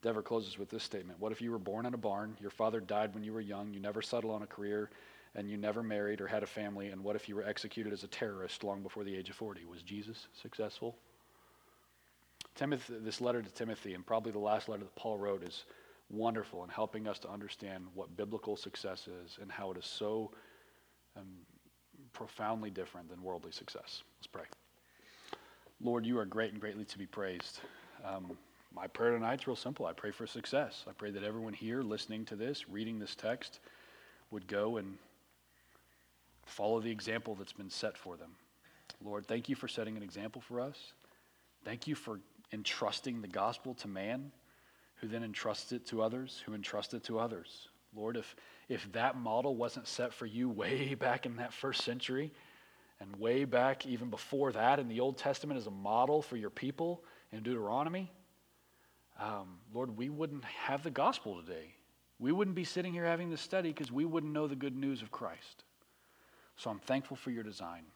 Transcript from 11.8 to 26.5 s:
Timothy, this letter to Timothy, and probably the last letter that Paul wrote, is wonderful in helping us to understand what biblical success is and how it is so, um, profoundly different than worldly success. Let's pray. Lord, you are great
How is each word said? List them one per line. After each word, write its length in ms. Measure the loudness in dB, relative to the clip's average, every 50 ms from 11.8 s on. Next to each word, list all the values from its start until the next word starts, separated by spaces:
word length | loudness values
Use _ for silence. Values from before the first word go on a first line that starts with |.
| _ _ _ _ _ _ _ _ _ _ _ _ -18 -16 _
Timothy, 440 | -2 0 2 2 0 0 -4 -6 -4
this 220 | -4 -4 -2 2
letter 220 | 2 4 4 2 0
to 80 | -2
Timothy, 440 | -4 -4 -2 -2 -2 -4 -4 -6 -6
and 100 | -6 -2
probably 280 | 2 2 2 2 2 0
the 60 | 2
last 300 | 4 6 6 4 4 0
letter 160 | -4 -4 -4
that 100 | -6 -10
Paul 220 | -6 -2 -2 0 2
wrote, 240 | 2 2 2 2 0
is 220 | -6 -8 -10 -12 -12 -18 -20 -20 -20 -20 -20 _ _
wonderful 540 | -2 2 2 2 2 2 -2 -4 -6 -8 -8
in 60 | -6
helping 360 | 0 0 0 0 0 -2 -2
us 120 | -2 -2 -4
to 80 | -4 -8
understand 580 | -8 -8 -8 -8 -8 -8 -8 -8 -6 -6 -8 -10 -8
what 220 | -8 -8 -8 -4
biblical 400 | -4 -4 -2 -2 -4 -2 -2 -2
success 520 | -2 -4 -8 -8 -6 -6 -6 -6 -6 -8 -10 -10 -10 -12
is 140 | -14 -14 -14
and 100 | -12 -8
how 200 | -6 -4 -4 -4
it 60 | -4
is 100 | -4 -6
so, 460 | -6 -4 -2 0 2 2 2 0 -2 -4 -12 -20 -20 -20 -20 -20 -20 -20 -20 _ _ _ _ _ _ _
um, 300 | -16 -14 -14 -14 -16 -18 -20 -20 -20 _ -20 _ _ _ _ _ -20 -20 -16 _
profoundly 580 | -10 -10 -10 -4 -2 2 2 2 2 0 -2
different 380 | -2 -4 -4 -4 -6 -12 -12 -12
than 140 | -12 -8 -4
worldly 300 | -4 -4 -4 -4 -6 -10
success. 500 | -10 -10 -8 -10 -10 -8 -8 -10 -10 -12 -14 -18 _
Let's 80 | -18 -12
pray. 160 | -10 -10 -10 -10 -14 _ _ _ _ _ _ _ _ -20 -20 -20 -20 -20 -12 -12 -12 -12 -12 -20 -20 -20 -20 -20 -16 _
Lord, 260 | 2 4 4 4 4
you 120 | 4 4 4
are 60 | 2
great 280 | 2 2 2 2 2